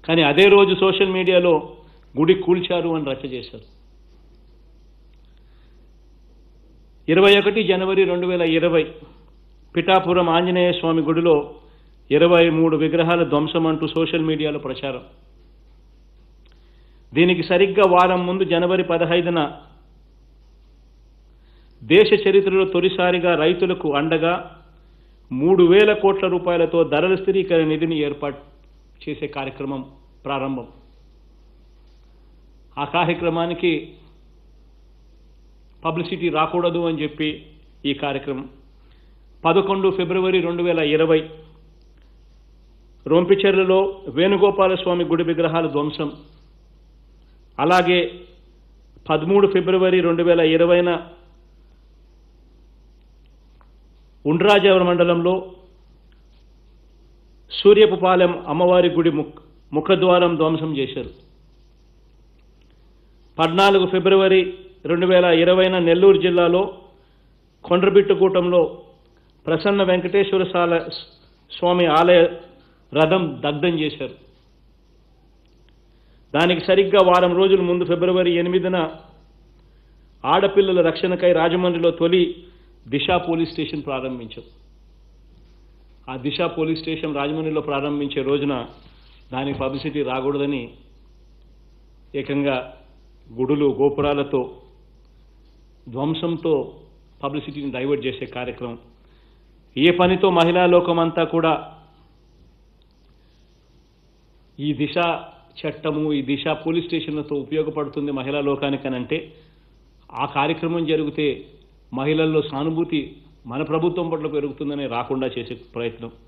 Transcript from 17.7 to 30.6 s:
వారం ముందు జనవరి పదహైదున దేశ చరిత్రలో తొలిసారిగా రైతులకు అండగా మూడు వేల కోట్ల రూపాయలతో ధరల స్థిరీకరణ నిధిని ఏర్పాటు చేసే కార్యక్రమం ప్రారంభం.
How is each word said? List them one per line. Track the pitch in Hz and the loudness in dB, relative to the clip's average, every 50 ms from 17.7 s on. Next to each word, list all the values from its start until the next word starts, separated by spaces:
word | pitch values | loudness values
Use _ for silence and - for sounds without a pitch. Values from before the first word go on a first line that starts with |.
| 190 208 202 190 | 4 2 4 4
వారం | 180 180 180 185 185 180 180 | 6 4 4 4 2 0 -2
ముందు | 175 185 190 190 | -2 -2 -2 -2
జనవరి | 151 170 170 180 180 185 185 180 | 0 0 0 0 0 0 0 0
పదహైదున | 175 170 165 170 156 175 175 175 175 175 165 147 143 - - - - - _ _ _ _ _ _ _ _ _ _ _ _ _ _ _ _ _ _ _ _ _ _ _ _ _ _ _ _ _ _ _ _ _ _ _ _ - - _ _ _ - | -2 -2 -2 0 0 0 0 0 0 -2 -2 -2 -4 -6 -14 -20 -20 -20 _ _ _ _ _ _ _ _ _ _ _ _ _ _ _ _ _ _ _ _ _ _ _ _ _ _ _ _ _ _ _ _ _ _ _ _ -20 -20 _ _ _ -2
దేశ | 110 156 196 214 214 220 196 208 196 | 4 6 6 6 6 4 2 2 4
చరిత్రలో | 190 202 196 196 185 190 190 | 4 4 2 4 0 0 0
తొలిసారిగా | 190 190 175 175 190 185 - 180 180 180 180 170 180 175 | 0 0 0 0 0 0 0 0 0 0 0 0 0 0
రైతులకు | 151 156 165 185 180 196 180 185 185 - 156 139 | 2 2 0 0 0 -2 -4 -2 -4 -4 -4 -2
అండగా | 143 151 160 165 156 160 165 175 180 - - - - - - _ _ _ _ _ _ _ _ _ _ _ _ | -2 -2 0 -2 0 0 -2 -2 -4 -8 -14 -20 -20 -20 -20 _ _ _ _ _ _ _ _ _ _ _ _
మూడు | 127 127 143 170 190 180 180 | -6 -2 2 2 4 6 6
వేల | 165 180 202 214 214 | 6 6 6 6 6
కోట్ల | 208 208 196 196 196 196 190 | 4 2 2 0 0 2 -2
రూపాయలతో | 185 185 175 175 180 175 170 165 160 165 170 165 | -2 -2 -2 -2 -2 0 0 0 0 2 0 0
ధరల | 143 147 151 165 185 190 | 2 0 0 0 0 -2
స్థిరీకరణ | 185 190 196 196 196 180 - 175 165 160 | -2 -2 -2 -2 -2 0 0 0 2 2
నిధిని | 156 156 151 165 165 165 151 | 2 0 -2 -2 -2 -2 -2
ఏర్పాటు | 147 143 143 143 147 143 139 - - - _ _ _ _ _ _ _ _ _ - - 147 | -4 -4 -4 -6 -8 -8 -8 -10 -18 -20 _ _ _ _ _ _ _ _ _ -16 -12 -12
చేసే | 147 - 156 | -10 -10 -10
కార్యక్రమం | 143 - 139 135 135 131 - 139 139 139 131 131 135 - - _ _ _ _ _ | -10 -8 -10 -10 -10 -10 -10 -10 -8 -8 -10 -12 -14 -20 -20 _ _ _ _ _
ప్రారంభం. | 131 139 135 131 135 135 127 | -6 -6 -6 -4 -6 -6 -8